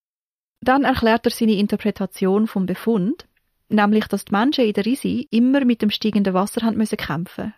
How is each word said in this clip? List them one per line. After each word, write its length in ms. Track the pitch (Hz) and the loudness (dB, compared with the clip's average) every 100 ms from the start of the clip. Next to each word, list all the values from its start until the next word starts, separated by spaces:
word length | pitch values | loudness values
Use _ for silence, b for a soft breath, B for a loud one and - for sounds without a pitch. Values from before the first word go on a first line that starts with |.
| _ _ _ _ _ _ | _ _ _ _ _ _
Dann 220 | 247 269 | 0 2
erklärt 420 | 262 254 226 233 240 | 2 2 2 2 0
er 60 | |
seine 220 | - 226 | 0 2
Interpretation 920 | 196 208 208 208 - 190 - 190 196 220 | 2 0 -2 -4 -4 -8 -2 0 2 0
vom 220 | 196 180 | -2 -4
Befund, 600 | 180 226 226 185 339 - _ _ _ - | -2 -2 0 0 -4 -10 _ _ _ -2
nämlich, 360 | 208 208 214 - | 0 2 2 0
dass 180 | 196 - | -4 -2
die 80 | |
Menschen 320 | 202 254 311 220 | 0 0 2 0
in 80 | |
der 120 | 208 208 | 0 -2
Risi 420 | 269 185 233 - | -2 -2 -4 -2
immer 340 | 226 247 277 247 | 0 2 4 2
mit 160 | 233 | 2
dem 80 | 214 | -2
steigenden 460 | - 214 202 190 185 | -2 -2 0 0 0
Wasser 260 | 202 240 | -2 -2
haben 160 | 226 220 | -2 -2
müssen 200 | 214 208 | -2 -4
kämpfen. 580 | - 156 180 - 214 | -6 -6 -8 -10 -12